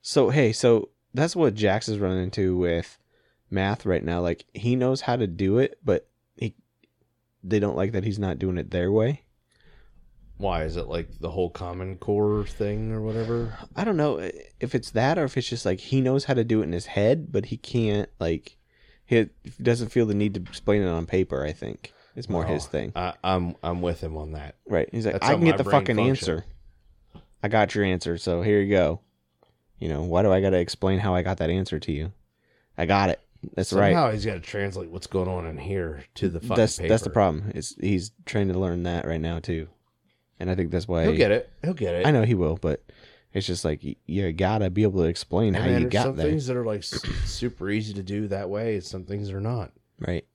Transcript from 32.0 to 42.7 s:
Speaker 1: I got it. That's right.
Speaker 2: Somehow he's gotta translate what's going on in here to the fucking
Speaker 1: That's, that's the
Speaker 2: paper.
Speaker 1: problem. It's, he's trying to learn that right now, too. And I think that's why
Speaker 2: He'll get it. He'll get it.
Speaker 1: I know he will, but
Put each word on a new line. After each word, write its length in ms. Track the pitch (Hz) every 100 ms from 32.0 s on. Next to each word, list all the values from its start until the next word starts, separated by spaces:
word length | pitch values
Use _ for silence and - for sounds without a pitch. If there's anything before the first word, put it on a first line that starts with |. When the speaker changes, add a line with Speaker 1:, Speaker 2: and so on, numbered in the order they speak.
| 80 - _ _ _ _ _ -
Speaker 1:
I 60 | 87
got 220 | 98 98
it. 100 | - _ _ - -
That's 160 | 92
right. 200 | 95 101
Speaker 2:
Somehow 180 | 95 135
he's 120 | 107 107
gotta 120 | 92
translate 500 | 80 107 101 92 85
what's 160 | 87 -
going 180 | 95 92
on 180 | 92 85
in 100 | 78
here 460 | 92 98 85 73 - -
to 120 | 101
the 100 | 82
fucking 180 | 117 104
Speaker 1:
That's, 200 | 110 -
that's 260 | 82 110
the 60 | -
Speaker 2:
paper. 40 |
Speaker 1:
problem. 380 | - 139 78 104
It's, 200 | - - -
he's 320 | 92 98 101 _ -
trying 220 | 110 98
to 60 | 92
learn 240 | 95 87
that 220 | 87 85 -
right 140 | 82
now, 180 | 80 85
too. 280 | - 85 80 _ _ _ _ _ _ _
And 120 | 85
I 40 |
think 160 | 92 85
that's 160 | 87 107
why 180 | 85
Speaker 2:
He'll 120 | 82 78
get 160 | 117
it. 180 | 107 - -
He'll 100 | 156
get 200 | 180 101
it. 120 | 85 120
Speaker 1:
I 40 |
know 100 | 143
he 100 | 110
will, 220 | 107 80 82
but 240 | 85